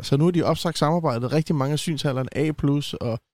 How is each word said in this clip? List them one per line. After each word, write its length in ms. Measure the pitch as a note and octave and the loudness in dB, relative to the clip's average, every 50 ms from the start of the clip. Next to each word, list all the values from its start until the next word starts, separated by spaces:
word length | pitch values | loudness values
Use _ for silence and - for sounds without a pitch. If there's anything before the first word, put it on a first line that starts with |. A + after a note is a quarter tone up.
Så 140 | - - C#3+ | -2 0 2
nu 80 | C#3 D#3+ | 4 4
har 60 | F3+ | 4
de 120 | F3 D#3+ | 4 4
opsagt 360 | - C#3+ E3 - - E3+ D#3 - | 2 2 0 0 -2 -4 -2 0
samarbejdet. 540 | D#3 D3 E3+ F3 D#3+ C#3+ A#2 A#2 B2 B2 | 2 2 2 2 0 0 0 0 -2 0
Rigtig 220 | C#3+ D#3+ D#3 - E3+ | 0 0 0 0 0
mange 160 | C#3 C3 C#3+ | 0 0 0
af 60 | D3+ C#3+ | -2 -2
synshallerne, 580 | - F3 D#3 C3 - D3 B2 C3 B2+ - - A#2 | -2 -4 -4 -2 -2 -2 -2 -2 -4 -2 -2 -2
A 140 | D3+ D#3 | -2 -2
plus 420 | D3+ - - C#3+ C#3+ D3 C#3 - - | 0 0 0 2 2 0 -2 -4 -6
og 240 | - - A#2+ A2+ - - _ | -6 -4 -4 -4 -4 -8 _